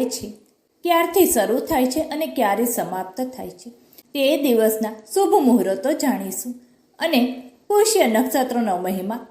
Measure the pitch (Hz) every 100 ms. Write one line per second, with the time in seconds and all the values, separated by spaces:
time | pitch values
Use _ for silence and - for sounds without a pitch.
0 | 254 - 110 - _ _ _ _ 349 339
1 | 339 381 330 247 196 254 - 311 254 285
2 | 302 302 320 - 208 202 240 220 170 185
3 | 185 - 254 - 185 - 240 - _ -
4 | _ 285 277 311 285 233 220 220 226 -
5 | - 381 392 403 262 233 185 196 262 302
6 | 285 190 196 190 247 240 _ _ _ _
7 | 330 269 247 - - _ _ 415 440 392
8 | 240 220 254 277 - 240 220 180 185 190
9 | 190 240 -